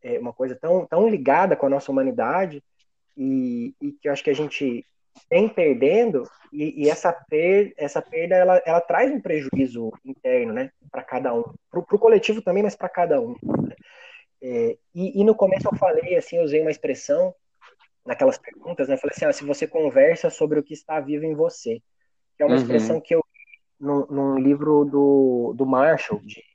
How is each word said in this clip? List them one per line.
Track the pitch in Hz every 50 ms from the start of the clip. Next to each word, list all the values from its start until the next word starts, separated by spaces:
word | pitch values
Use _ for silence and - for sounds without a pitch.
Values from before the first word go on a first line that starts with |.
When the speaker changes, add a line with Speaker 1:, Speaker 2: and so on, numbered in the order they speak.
Speaker 1:
É | - 120 120 117
uma | 120 120
coisa | - - 131 131 123
tão, | - - 165 175 185 165
tão | - 160 175 208 226
ligada | 214 160 127 131 139 165 190 190 151
com | - -
a | 135
nossa | 135 139 - -
humanidade | 135 135 135 131 117 117 113 120 151 185 196 175 147 143 _ _ _ _ _ _ _ _ _ _ _
e, | 143 131 135 135 131 127 123 120 120 117 131 - _
e | 143 143
que | 143 _ - 147
eu |
acho | 139 - -
que | 151
a | 139
gente | 139 151 143 - - 147 131 120 120 - _ _ _ _ _ _ - _ _
vem | 165 175 214 220
perdendo | - - 170 151 131 117 131 143 180 220 240 226 165 131 - - _ _ _ _
e, | - 147 147 156 - 151 143
e | 147
essa | 160 - - 180
per-, | 170 - - _ 156 151 165 180 190 202 208 190 - -
essa | 151 143 - 156
perda, | - _ - 160 170 175 185
ela, | 185 185 180 185 180 -
ela | 165 170 175
traz | 170 - 165 180 247 277
um | 294 233
prejuízo | - 185 160 151 135 135 - 131 135 127 117 120 113 110 - - _
interno, | 131 135 _ - 127 127 - 120 113
né? | 110 123 131 - _ _ _ -
Pra | - 127
cada | - - 131 - 135 - 117
um. | 117 - - - - _ _
Pro, | - 175
pro | 175 _ 202 208
coletivo | 226 226 226 196 - - 214 226
também, | - 185 175 196
mas | 208 202 196
pra | _ - 175
cada | - 185 175 170 156 135
um, | 117 117 - -
né? | - - - - - - - _ _ _ _ - - - - - _ _ _ _
É, | 135 127 123 117 117 117 - _ _ _ _
e, | 175 185 180 - 196
e | 202
no | 220 220
começo | 220 202 185 190 196 -
eu | 208 -
falei, | - 196 185 156 160 170 180 180
assim, | 165 - - 170
eu | 170 170
usei | 147 143 156
uma | 156 156
expressão | 147 - - 143 131 - - - 143 165 185 185 - _ _ _ _ _ _ - _ _ _ _ _ _ _
naquelas | 123 120 - 139 131 - -
perguntas, | _ - - - - 165 175 - 139 135
né? | 135
Eu | 127
falei | - 143 -
assim, | - 165
"Ah, | 151
se | 139 - 147
você | 143 139 - 165
conversa | 156 - 160 156 143 120 135 139 156 165 160 - 165
sobre | - - 160 151 151 151
o |
que | 143 _ 156
está | 147 _ - 156 156
vivo | 135 139 151 147 156
em | 160 156
você", | 147 160 170 - - - 117 113 117 _ _ _ _ _ _ _ _ _ _ _
que | _
é | 294
uma | 285 254
Speaker 2:
Uhum. | 269
Speaker 1:
expressão | 254 233 240 233 220 226 233 -
que | - - -
eu | 320 - _ _ - - _ - _ _ _ _ _
num, | 139 139 143 143 139
num | - 143 139 139 139 135 135
livro | 131 139 143 143 147 151 151 147 147
do, | 143 135 143 143 143 139 139 135 131 123 123 120 - 117
do | 120 135
Marshall, | 131 131 127 139 160 160 143 - - 107 104
de, | - 104 104 - _ _